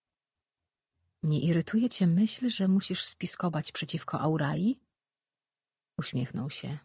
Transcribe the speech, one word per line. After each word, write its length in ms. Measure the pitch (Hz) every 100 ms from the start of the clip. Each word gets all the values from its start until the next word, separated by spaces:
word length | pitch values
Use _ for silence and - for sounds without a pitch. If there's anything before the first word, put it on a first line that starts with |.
| _ _ _ _ _ _ _ _ _ _ _ _
Nie 180 | 156 151
irytuje 480 | 170 165 - 220 240
cię 180 | - 175
myśl, 420 | 170 220 - 254
że 180 | 214 190
musisz 380 | 190 - 180 -
spiskować 640 | - 175 - 175 156 -
przeciwko 480 | - 156 156 - 110
Aurai? 580 | 147 156 143 151 208 262 _ _ _ _ _ _ _ _ _ _ _ -
Uśmiechnął 520 | - 131 123 185 135
się. 280 | - 127 147